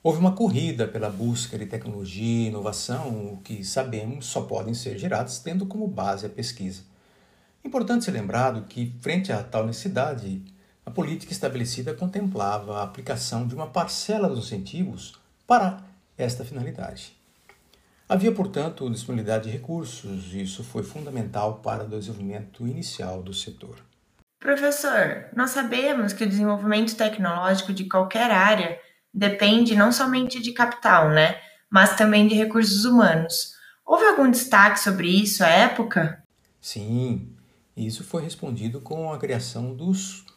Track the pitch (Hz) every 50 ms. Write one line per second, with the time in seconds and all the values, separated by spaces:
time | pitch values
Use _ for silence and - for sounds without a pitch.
0 | - 165 156 160 180 185 190 - 233 202 120 - - - - 120 113 - - 113
1 | 107 104 98 95 117 120 117 117 - - - 104 104 95 - - - 113 104 101
2 | 98 90 85 98 113 117 117 117 117 110 107 104 98 107 101 - - - 120 -
3 | 156 131 113 107 101 101 101 95 - - 113 101 95 - - 131 131 127 117 107
4 | 107 117 139 147 - - - - - - - 98 98 113 117 - - 98 - 95
5 | - 180 - 107 123 - - - - 165 170 190 196 190 - 214 214 196 - -
6 | 95 101 98 98 107 101 - - 127 - - - 98 92 92 - - _ _ _
7 | _ _ _ _ _ _ _ _ _ _ _ _ - 269 240 262 220 190 240 240
8 | - - - 110 101 95 110 120 127 131 117 110 98 - - 127 120 120 - -
9 | - 143 160 185 190 - 120 104 - - - 113 110 113 113 - - 98 95 120
10 | 135 156 143 117 101 98 95 95 - - - _ _ _ _ _ - - 117 190
11 | 160 147 160 - - - - - - 135 127 127 117 - - 131 123 156 151 -
12 | 180 180 185 202 202 190 190 - 98 101 104 104 101 104 101 104 101 95 - -
13 | - - 131 120 - - 123 117 123 120 127 156 156 156 - 180 165 - - -
14 | - - 214 214 202 165 135 117 104 - 110 98 95 - - 165 185 123 110 92
15 | - - - - _ _ _ _ _ - 247 233 202 185 190 - - - _ _
16 | _ _ _ - 127 117 - - 117 120 123 120 120 120 123 - - - - -
17 | - - _ _ _ _ _ _ _ _ _ _ _ _ _ _ _ _ _ _
18 | _ - 190 190 190 226 - 196 185 - - 143 147 165 - - 135 123 113 -
19 | - - 123 117 107 101 110 110 107 110 113 120 - - 165 170 - - - -
20 | - 107 98 95 90 87 92 98 98 92 - - 117 - - 117 101 - - 151
21 | 151 143 131 123 107 98 95 104 104 110 110 - - 110 107 107 107 104 107 107
22 | 95 104 113 98 98 98 101 107 104 - _ - 120 120 143 165 170 - - -
23 | - 92 92 92 90 92 95 - - - - - - - - - - _ _ _
24 | _ _ _ _ _ _ _ _ - 277 285 277 277 285 285 - - 285 254 -
25 | 175 151 - - - - - 240 254 254 - 277 254 226 240 247 269 294 294 247
26 | 214 202 196 - 226 208 190 202 208 208 208 202 202 214 208 214 226 220 - -
27 | 220 214 214 214 190 170 170 175 180 190 190 190 - - 190 185 190 - - 190
28 | 185 190 - 220 240 240 208 185 190 208 214 190 175 165 - - - _ _ _
29 | _ _ - 196 202 202 196 - 208 202 220 233 240 220 220 208 202 233 247 -
30 | 269 254 254 254 254 247 - 254 220 240 240 - 240 240 - - - 214 185 170
31 | 156 156 151 156 156 170 - - - - _ _ _ - 208 190 196 214 - -
32 | 220 214 208 208 208 214 214 214 220 220 - 226 220 196 196 202 208 254 247 240
33 | 214 180 160 160 165 165 - - - - - - - - _ _ _ - 311 -
34 | 440 427 381 - 269 254 240 - - - - 202 196 214 208 - - 208 190 185
35 | 165 175 185 196 214 202 - - 185 165 165 185 226 254 - - - - - 180
36 | 160 156 - - _ _ _ _ _ _ _ _ - - - 113 104 110 117 123
37 | 127 123 110 95 92 - - - _ _ _ _ _ _ _ - 113 110 110 -
38 | - - - 170 151 165 - - - 143 120 - 110 117 120 139 - - 156 160
39 | 160 160 156 151 151 135 127 113 - - - 113 120 127 131 123 165 185 190 190
40 | - - - - - _ _